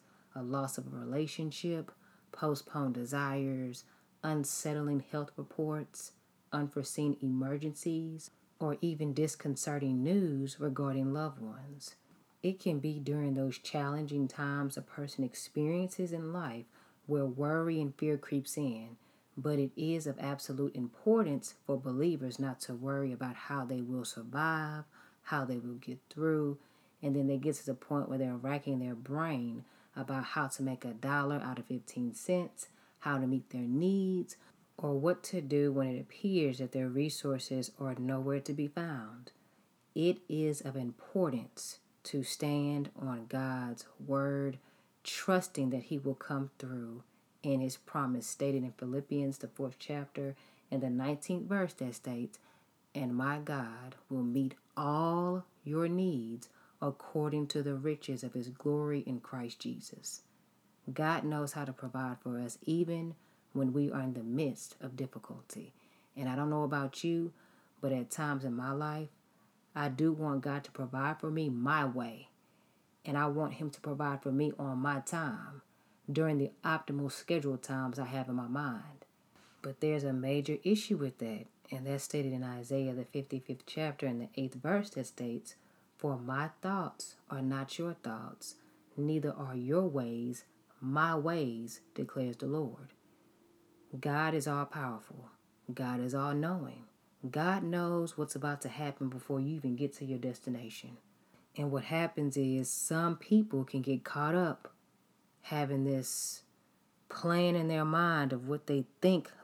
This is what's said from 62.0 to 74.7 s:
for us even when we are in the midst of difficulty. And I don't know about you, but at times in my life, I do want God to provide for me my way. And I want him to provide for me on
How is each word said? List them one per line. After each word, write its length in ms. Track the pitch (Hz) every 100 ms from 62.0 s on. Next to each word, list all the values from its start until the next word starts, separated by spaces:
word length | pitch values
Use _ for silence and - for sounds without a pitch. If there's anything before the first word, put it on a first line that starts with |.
| 127 120
for 180 | 127 120
us 180 | 120 -
even 540 | - 165 170 165 165 165 - _ _
when 220 | 139 131
we 160 | 139 143
are 100 | 139
in 120 | 131
the 80 | 123
midst 540 | 113 131 147 - - -
of 160 | 139 127
difficulty. 800 | 131 113 - - - - - - _ _ _ -
And 100 | 127
I 100 | 131
don't 120 | 151
know 140 | 151
about 420 | 143 143 135 -
you, 300 | 170 165 170 - - - _ _
but 100 | 139
at 180 | 131 117
times 360 | - 151 139 131
in 100 | 120
my 160 | 131
life, 380 | 139 151 151 151 - _ _ _ _ _
I 160 | 151 143
do 220 | 131 160
want 280 | 156 151 139
God 240 | 143 143
to 80 | -
provide 480 | - 127 131 143 156
for 100 | 156
me 180 | 156 151
my 360 | 120 127 151
way. 460 | 135 123 120 110 - _ _ _ _ _ _ _
And 120 | - 143
I 100 | 147
want 280 | 143 147
him 160 | 135 151
to 100 | -
provide 420 | 151 139 143 139
for 100 | 139
me 180 | 135 151 147
on 200 | 139